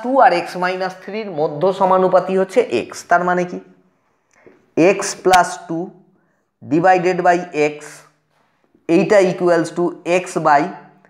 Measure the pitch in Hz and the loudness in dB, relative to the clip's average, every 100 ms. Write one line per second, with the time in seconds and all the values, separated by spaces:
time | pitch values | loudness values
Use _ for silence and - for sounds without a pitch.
0 | 240 262 202 175 170 180 180 185 185 185 | -2 2 4 2 -4 -6 -4 -4 -8 -10
1 | - 208 208 156 156 147 196 185 185 185 | -12 -12 -10 -4 -4 0 -2 0 2 2
2 | 185 185 180 190 190 254 - 113 - - | 4 2 2 -2 0 0 0 -4 -6 -14
3 | - 170 180 180 180 190 - _ _ _ | -2 0 0 -2 -4 -8 -16 _ _ _
4 | _ _ _ _ - _ _ - 175 185 | _ _ _ _ -20 _ _ 2 2 2
5 | - - 180 180 175 - - 165 190 - | -4 -4 2 2 2 -6 -10 -10 -10 -14
6 | _ _ _ _ _ _ 113 156 185 185 | _ _ _ _ _ _ -4 2 4 4
7 | 180 180 180 175 170 151 151 151 - - | 2 2 2 0 -2 -2 -2 -2 -16 -20
8 | _ _ _ _ _ _ _ _ - 165 | _ _ _ _ _ _ _ _ 0 0
9 | 165 208 185 185 175 165 160 170 175 - | 4 2 2 0 0 0 -2 -4 -4 -4
10 | 165 180 180 175 156 143 180 - - _ | -2 -2 -2 -4 2 2 0 -8 -20 _